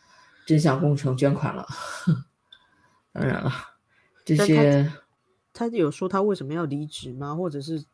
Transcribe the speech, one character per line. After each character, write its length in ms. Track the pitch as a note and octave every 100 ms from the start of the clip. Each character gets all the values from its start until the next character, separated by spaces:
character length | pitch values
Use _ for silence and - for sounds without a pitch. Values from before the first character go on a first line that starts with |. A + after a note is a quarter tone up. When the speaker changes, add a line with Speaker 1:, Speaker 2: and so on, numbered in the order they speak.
| _ _ _ _ -
Speaker 1:
真 140 | D#3
相 200 | D#3 C3
工 160 | D3+ C3+
程 200 | C#3 B2+
捐 180 | C#3
款 220 | D3 D3 C3+
了。 100 | - - - - - C#3+ - _
<laughs> 680 | _ - _ _ _ _ _
当 120 | - C3+
然 160 | -
了， 100 | C3+ - - _ _ _ _ _ -
这 100 | D#3
些 200 | D#3 D3+
Speaker 2:
但 380 | D3 C#3+ C#3+ D#3 _ _ _ _ _
他， 160 | - A#3
他 80 | A#3
有 120 | D#3
说 200 | - F#3
他 120 | F#3+
为 140 | G#3 G3
什 100 | C3+
么 80 |
要 120 | D#3+ E3
离 200 | C#3+ D3+
职 280 | - C3
吗？ 200 | B2+ C#3+
或 160 | D#3 F3+
者 120 | D3
是 220 | C#3 D#3+ C#3+